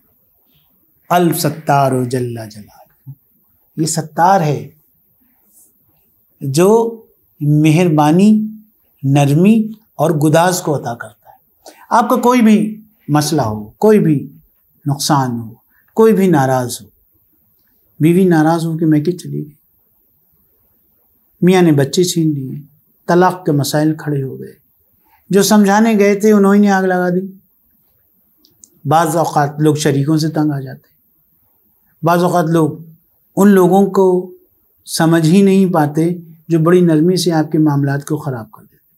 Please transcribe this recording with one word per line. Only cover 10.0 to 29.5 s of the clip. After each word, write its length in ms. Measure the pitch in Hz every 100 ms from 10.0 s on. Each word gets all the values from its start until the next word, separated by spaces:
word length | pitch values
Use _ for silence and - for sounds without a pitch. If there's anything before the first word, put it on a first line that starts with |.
| 151 151
गुदाज 420 | 156 160 180 180
को 100 | -
अता 220 | 139 -
करता 360 | 117 - - _
है। 80 | _ _ _ - - -
आपका 240 | 220 240 247
कोई 240 | 240 254
भी 420 | 220 208 165 - - _ -
मसला 360 | 147 147 156
हो, 320 | 117 107 104 -
कोई 200 | 214 214
भी 160 | 160 151 - 151 _ _ _ _ 143
नुकसान 460 | 143 - 147 131
हो, 300 | 117 113 - _ _ _ -
कोई 160 | 220
भी 140 | 196 190
नाराज़ 500 | 156 131 131 123 -
हो, 80 | 101 _ _ _ _ _ _ _ _ _ _ -
बीवी 260 | 151 175 185
नाराज़ 400 | 165 156 165 165
हो 100 | 160
कि 80 | 165
मैं 160 | 151
क्यों 120 | 147 175
चली 260 | 143 143
गई, 140 | 151 - _ _ _ _ _ _ _ _ _ _ _ _ _ _ _ _ _ _
मियाँ 200 | 175 185
ने 100 | 175
बच्चे 300 | 143 139 175
छीन 300 | 180 170 160
लिए, 280 | 147 131 143 - _ _ _ -
तलाक 340 | 175 185 175 -
के 60 |
मसाइल 420 | 147 127 151 156 156
खड़े 260 | - 143
हो 140 | 135 -
गए, 180 | 65 - _ _ _ _ _ _ -
जो 140 | 185
समझाने 520 | 196 214 196 202 226 220
गए 200 | 202 202
थे 160 | 214
उन्होंने 340 | 208 196 202 208
आग 160 | 190 190
लगा 240 | 180 180
दी। 120 | 180 190 - _ _ _ _ _ _ _ _ _ _ _ _ - _ 139
बाज़ 300 | 156 165 165
औक़ात 400 | 151 156 143